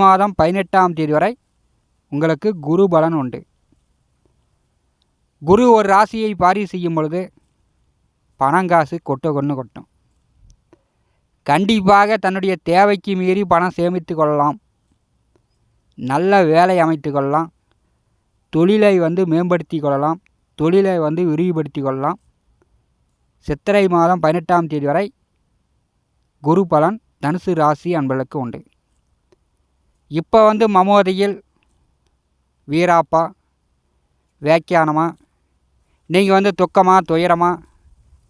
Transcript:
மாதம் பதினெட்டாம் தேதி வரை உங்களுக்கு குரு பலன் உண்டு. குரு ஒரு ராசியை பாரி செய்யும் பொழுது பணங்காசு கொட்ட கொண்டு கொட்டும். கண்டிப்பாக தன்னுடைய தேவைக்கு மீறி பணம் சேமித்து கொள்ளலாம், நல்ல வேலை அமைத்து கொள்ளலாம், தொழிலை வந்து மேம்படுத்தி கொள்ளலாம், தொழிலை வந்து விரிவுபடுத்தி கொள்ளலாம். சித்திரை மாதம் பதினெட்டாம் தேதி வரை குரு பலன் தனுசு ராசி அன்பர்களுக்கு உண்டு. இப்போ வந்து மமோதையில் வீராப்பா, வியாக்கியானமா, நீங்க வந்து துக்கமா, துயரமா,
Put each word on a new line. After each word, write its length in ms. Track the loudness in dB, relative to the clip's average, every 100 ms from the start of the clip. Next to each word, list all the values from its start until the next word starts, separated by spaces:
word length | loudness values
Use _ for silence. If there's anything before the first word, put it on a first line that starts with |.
மாதம் 320 | 4 4 2 0
பதினெட்டாம் 560 | 0 -2 -2 0 0 -2
தேதி 140 | -2 0
வரை 160 | -2 -4 _ _ _ _ _ _ _
உங்களுக்கு 380 | -4 -2 -2 -4 -6 -2
குரு 180 | 0 2 2
பலன் 220 | 0 -2
உண்டு. 180 | -6 -10 -18 _ _ _ _ _ _ _ _ _ _ _ _ _ _ _ _ _ _ _ 2
குரு 160 | 4 6 4
ஒரு 100 | 4
ராசியை 360 | 2 2 -2 -6 0
பாரி 200 | 0 0 -4
செய்யும் 240 | -6 -4 -4
பொழுது 240 | -4 -6 -8 _ _ _ _ _ _ _ _ _ _ -4
பணங்காசு 560 | -2 0 0 0 0 -6 -8
கொட்ட 240 | -6 -4 -4
கொண்டு 180 | -4 -6
கொட்டும். 300 | -12 -18 -20 _ _ _ _ _ _ _ _ _ _ _ _ _ _ _ -2
கண்டிப்பாக 680 | 0 0 0 4 4 4 0
தன்னுடைய 280 | -2 -4 -4 -4 0
தேவைக்கு 440 | 2 2 0 -4 -4
மீறி 220 | -2 -2 0
பணம் 220 | 0 0 -2
சேமித்து 380 | -4 -4 -6 -2
கொள்ளலாம், 380 | 0 0 -2 -4 _ _ _ _ _ _ _ _ _ _ _ _ _ -12 -6
நல்ல 320 | -2 2 2 4
வேலை 260 | 4 2 2
அமைத்து 260 | 0 -2 -4
கொள்ளலாம், 340 | -4 -2 -2 -4 _ _ _ _ _ _ _ _ _ _ -2
தொழிலை 360 | 0 2 2 2
வந்து 180 | 0 -2 -2
மேம்படுத்தி 460 | -2 0 -4 -4 -6
கொள்ளலாம், 340 | -4 -2 -2 -4 _ _ _ -6
தொழிலை 340 | 0 0 0 0 -2
வந்து 180 | -2 -2
விரிவுபடுத்தி 520 | -2 -2 -4 -6 -6 -6
கொள்ளலாம். 320 | -4 -6 -8 _ _ _ _ _ _ _ _ _ _ _ _ -10
சித்திரை 380 | -8 -2 0 0 2
மாதம் 260 | 0 0 0
பதினெட்டாம் 420 | -2 0 -2 -2
தேதி 140 | -4 -4
வரை 140 | -4 -4 _ _ _ _ _ _ _ _ _ _ _ _ _ -2
குரு 160 | 0 2
பலன் 240 | 0 0 -2 _ _
தனுசு 300 | -6 -6 -4 0
ராசி 300 | 0 -2 -4 -4
அன்பர்களுக்கு 380 | -2 -4 -6 -10
உண்டு. 160 | -10 -12 -18 _ _ _ _ _ _ _ _ _ _ _ _ _ -10
இப்போ 320 | -8 0 4 4
வந்து 180 | 4 2 2
மமோதையில் 600 | 4 2 2 0 -4 -6 _ _ _ _ _ _ _ _ _ _ _ _ -6
வீராப்பா, 500 | -2 0 0 0 -2 -2 -8 _ _ _ _ _ _ _ _ _ _ 0
வியாக்கியானமா, 640 | 0 0 0 0 0 -2 -6 _ _ _ _ _ _ _ _ -4
நீங்க 160 | 0 2 2
வந்து 140 | 0 0
துக்கமா, 340 | 0 2 4 2 2
துயரமா, 400 | 0 0 0 0 -4 -10 _ _ _ _ _ _